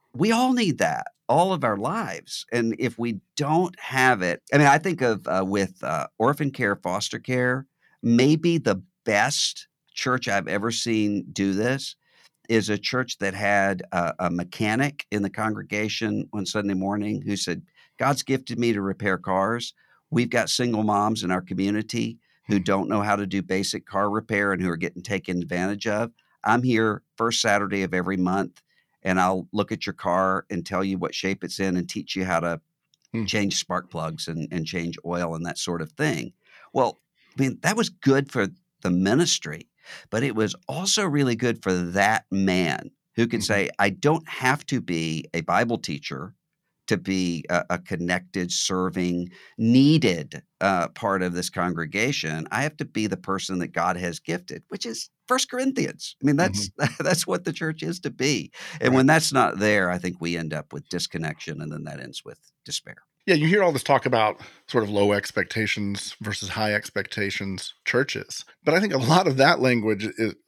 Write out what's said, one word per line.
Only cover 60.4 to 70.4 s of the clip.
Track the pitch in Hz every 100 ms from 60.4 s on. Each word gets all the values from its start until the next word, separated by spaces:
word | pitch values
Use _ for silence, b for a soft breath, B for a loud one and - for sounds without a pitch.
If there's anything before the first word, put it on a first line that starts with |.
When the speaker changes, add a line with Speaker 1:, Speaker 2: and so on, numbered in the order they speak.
| 80
Speaker 1:
up | 76 71
with | 73 -
disconnection, | 87 - 85 80 78 - 76
and | 78
then | 76
that | 78 71
ends | 64 -
with | - - _ _
despair. | - - - - _ _ -
Speaker 2:
Yeah, |
you | 170 160
hear | 202
all | 185
this | 139
talk | - 139 135
about | 123 107 - B B -
sort | 127
of | 104
low | 104 101
expectations | 101 - - 90 - 107 - 101 101 - -
versus | 107 104 101
high | 110 107
expectations | 104 - 104 98 - 101 - 98 92 - -
churches. | - 123 135 - - - - b
But | -
I | 165
think | 208
a | 143
lot | 123 165 185
of | 131
that | 135 175
language | 127 120 107 101 104 -
is, | 110 -